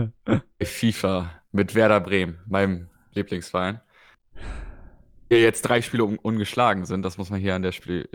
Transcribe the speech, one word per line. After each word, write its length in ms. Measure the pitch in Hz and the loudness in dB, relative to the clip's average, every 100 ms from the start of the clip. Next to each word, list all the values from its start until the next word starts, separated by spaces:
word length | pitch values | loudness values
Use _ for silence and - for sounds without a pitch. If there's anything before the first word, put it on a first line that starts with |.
| 113 - - | -2 -6 -2
Bei 160 | - - - 101 | -2 -2 -8 -8
fifa 640 | - 117 - 95 92 85 82 _ | -2 -2 0 -2 -2 -6 -12 _
mit 240 | 98 95 110 | -2 0 4
Werder 240 | 110 104 | 6 6
Bremen, 380 | 90 98 87 85 98 | 4 0 0 -6 -4
meinem 420 | 95 98 87 87 _ _ | 0 0 0 -8 _ _
Lieblingsverein. 680 | 101 98 90 - 92 92 113 _ _ _ _ _ - - - - - - - _ - - | -6 -4 -6 -4 -4 -2 -6 _ _ _ _ _ -14 -12 -10 -12 -16 -20 -20 _ -20 2
Die 40 | 117 | 6
jetzt 260 | 113 - | 6 4
drei 180 | - 120 | 0 0
Spiele 240 | 113 120 107 | 0 0 0
un-, 140 | 107 | 0
ungeschlagen 640 | 110 110 101 117 120 98 87 | -2 -2 -2 2 2 2 -2
sind, 180 | 95 | -4
das 140 | 95 90 | -4 -6
muss 120 | 92 | -6
man 80 | 98 | -2
hier 160 | 98 92 | -2 0
an 80 | |
der 80 | 92 | -2
Spiel-, 360 | - - 87 - | -6 -6 -6 -6